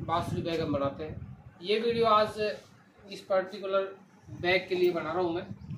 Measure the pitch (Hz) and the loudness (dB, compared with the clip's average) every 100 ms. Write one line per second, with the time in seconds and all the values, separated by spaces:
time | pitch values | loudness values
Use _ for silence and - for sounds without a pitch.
0 | - 170 170 170 175 165 160 143 139 139 | -2 -2 0 -2 -2 -2 0 0 -2 -4
1 | 156 147 - - - - 175 214 233 233 | -8 -10 -12 -16 -20 -12 0 2 2 2
2 | 226 214 214 214 208 - - - - - | 6 6 4 2 -4 -4 -12 -20 -20 -20
3 | 196 190 - 190 185 202 190 196 190 - | -16 -16 0 0 0 -6 -2 0 0 -6
4 | - - - - 175 185 185 180 180 165 | -20 -20 -16 -4 2 2 2 2 2 2
5 | 156 170 180 170 196 - - | -2 -2 0 -2 -6 -12 -12